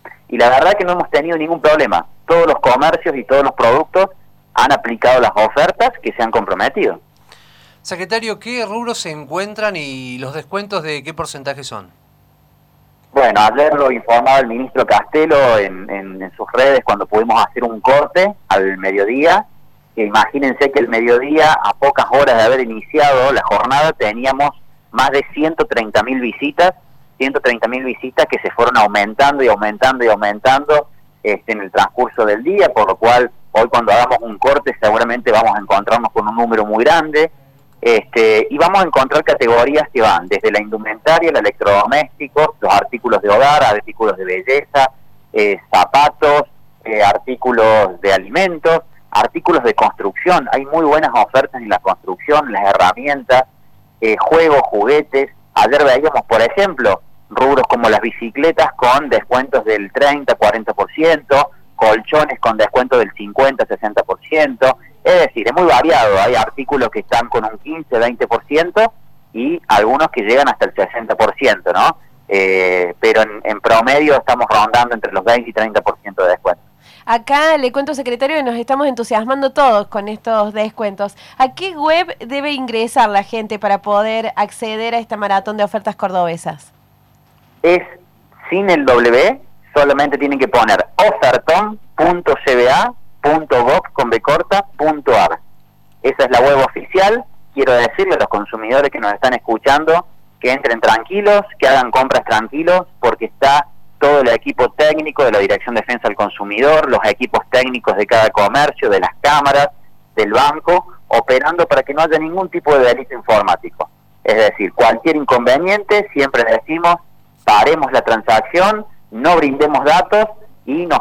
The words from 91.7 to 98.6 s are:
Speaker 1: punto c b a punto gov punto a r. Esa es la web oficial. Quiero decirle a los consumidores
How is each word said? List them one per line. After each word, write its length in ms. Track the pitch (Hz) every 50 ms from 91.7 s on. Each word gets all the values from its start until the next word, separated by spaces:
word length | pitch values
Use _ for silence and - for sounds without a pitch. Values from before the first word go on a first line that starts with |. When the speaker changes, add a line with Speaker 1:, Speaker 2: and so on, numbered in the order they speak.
| 214 214 - - -
Speaker 1:
punto 380 | - 156 175 175 175 175 - - - -
c 100 | 139 131
b 160 | 123 120 123
a 220 | 139 170 208 240 247 - - - - -
punto 440 | - 143 151 160 156 - 143 123 117
gov 180 | 127 147 185 - - - - 135 117 113 113 - 143 147 170 170 - 196 196 196 - -
punto 360 | - 147 156 156 147 135 - 120
a 120 | 104 90
r. 140 | 82 82 - - - - - _ _ _ _ _ _ - - -
Esa 220 | 127 139 - 139
es 60 | 123
la 100 | 127 123
web 180 | 127 139 143 139 135
oficial. 600 | - - - - - - 185 190 202 220 247 - - - - - - -
Quiero 200 | 277 - - 123
decirle 420 | 120 120 - - - 190 190 160
a 40 | 143
los 100 | 107 -
consumidores 600 | - 101 104 - - 110